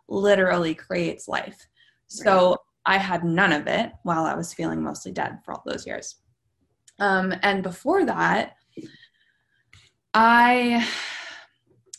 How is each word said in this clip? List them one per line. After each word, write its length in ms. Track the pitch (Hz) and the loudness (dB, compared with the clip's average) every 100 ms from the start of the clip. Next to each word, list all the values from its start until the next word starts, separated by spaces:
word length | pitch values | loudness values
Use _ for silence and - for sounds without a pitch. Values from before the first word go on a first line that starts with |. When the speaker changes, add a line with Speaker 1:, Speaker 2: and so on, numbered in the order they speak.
| - | -8
Speaker 1:
literally 680 | 196 202 196 185 175 165 | -2 2 4 2 0 -2
creates 540 | 156 - 180 165 - - | -6 -6 -4 -4 -6 -8
life. 360 | - - - _ _ _ _ - | -8 -8 -16 _ _ _ _ -20
So 420 | 214 208 190 180 | -4 2 4 4
Speaker 2:
Right. 80 | - _ _ - | 2 _ _ 0
Speaker 1:
I 120 | 190 | 0
had 240 | 190 175 | 0 -2
none 280 | 170 165 196 | 0 2 2
of 160 | 147 - | 2 0
it 240 | 185 233 - | -2 -4 -6
while 220 | 175 160 | -4 -2
I 100 | 156 | -2
was 180 | 147 170 | -4 -8
feeling 300 | - 165 160 | -8 -6 -6
mostly 300 | 156 151 190 | -8 -10 -10
dead 260 | 175 139 - | -8 -8 -8
for 100 | - | -14
all 80 | 71 | -12
those 220 | - - - | -10 -10 -10
years. 300 | 53 - - _ _ _ _ _ _ _ - | -12 -12 -18 _ _ _ _ _ _ _ -4
Um, 340 | 202 190 185 185 | 0 0 0 0
and 220 | 202 196 | 0 0
before 400 | 185 175 262 392 277 | -4 -6 0 0 2
that, 500 | 165 170 196 - _ _ - - - _ _ _ _ _ _ _ _ _ _ _ | 0 0 0 -2 _ _ -20 -20 -20 _ _ _ _ _ _ _ _ _ _ _
I 760 | 214 226 240 240 247 240 233 226 - - - - - - _ _ _ _ | 4 6 8 6 4 2 0 -2 -6 -10 -12 -16 -18 -20 _ _ _ _